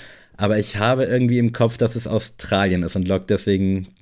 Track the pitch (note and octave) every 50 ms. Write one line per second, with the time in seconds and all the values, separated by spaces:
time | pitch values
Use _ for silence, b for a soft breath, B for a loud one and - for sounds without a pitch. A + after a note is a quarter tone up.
0 | B B B B B B B - G#2 G2+ G#2+ G#2+ G#2 - - G2+ G#2 A#2 C3 C3
1 | C3 F2 A#2+ B2+ B2+ A#2+ A#2+ B2 A#2+ A2+ A#2 - A#2+ A#2 A#2+ - A#2+ A2 A2+ A#2
2 | - - A2 A2 - - - - - - G#2 G2 G2+ G2 F2+ F2+ F2 D#2+ - G2
3 | F#2 F2+ F#2+ F#2 - - G#2+ F#2+ - G#2 G2 F#2+ G2 F#2+ F#2+ F#2+ F#2+ - - _